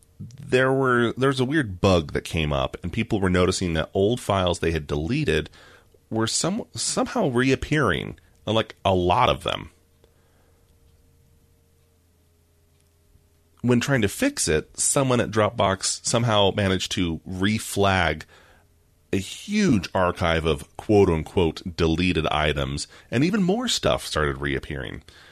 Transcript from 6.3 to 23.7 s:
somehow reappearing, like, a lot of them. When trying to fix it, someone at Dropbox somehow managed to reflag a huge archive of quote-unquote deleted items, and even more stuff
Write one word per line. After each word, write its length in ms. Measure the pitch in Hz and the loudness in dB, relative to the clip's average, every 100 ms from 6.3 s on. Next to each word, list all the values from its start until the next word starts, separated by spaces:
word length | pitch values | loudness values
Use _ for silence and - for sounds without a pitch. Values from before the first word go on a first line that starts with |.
| - 156 214 - - | -2 -2 -4 -6 -8
somehow 540 | - - - 247 175 | -6 -4 -4 -2 0
reappearing, 880 | 120 131 - - 151 120 71 50 - _ _ - | 2 2 0 0 0 2 0 -4 -10 _ _ -2
like, 300 | 110 107 - | -2 -2 -2
a 100 | 98 | 0
lot 360 | 92 90 107 123 | 2 4 4 2
of 140 | 69 | 0
them. 260 | - - 50 _ _ _ _ _ _ _ _ _ _ _ _ _ _ _ _ _ _ _ _ _ _ _ _ _ _ _ _ _ _ _ _ _ _ _ _ _ _ _ | -4 -6 -8 _ _ _ _ _ _ _ _ _ _ _ _ _ _ _ _ _ _ _ _ _ _ _ _ _ _ _ _ _ _ _ _ _ _ _ _ _ _ _
When 180 | 120 120 | 2 2
trying 220 | 127 135 | 2 2
to 80 | 98 | 0
fix 380 | - 285 285 - | 0 -2 0 0
it, 280 | 78 - - | 0 -2 -4
someone 400 | - 147 131 123 | -2 0 2 2
at 100 | 90 | 0
Dropbox 760 | 107 104 120 98 95 - - - | 0 0 2 0 0 -4 -6 -2
somehow 460 | 117 117 104 101 104 | 0 2 4 2 2
managed 360 | 98 92 - | 2 0 -2
to 260 | - 87 80 76 | -2 -2 -4 -8
reflag 920 | 92 98 110 - 98 98 95 82 78 - - - _ _ _ _ _ _ | -2 0 0 -2 0 2 4 2 0 -6 -20 -20 _ _ _ _ _ _
a 60 | 98 | -4
huge 720 | 95 - - 208 196 110 - | -4 -10 -4 0 2 2 0
archive 520 | 98 90 - 87 82 78 | 0 0 0 0 0 0
of 300 | 76 - - | -2 -4 -10
quote-unquote 1000 | - 104 92 80 78 - 82 - 95 82 | 2 4 6 2 -2 0 0 0 -8 0
deleted 500 | 82 80 90 80 78 | 0 2 0 0 0
items, 600 | 67 78 71 67 71 - - - | 0 0 0 -4 -6 -10 -16 -6
and 120 | 117 | -2
even 200 | 165 214 | 0 2
more 240 | 180 220 | 0 0
stuff 380 | 254 | -2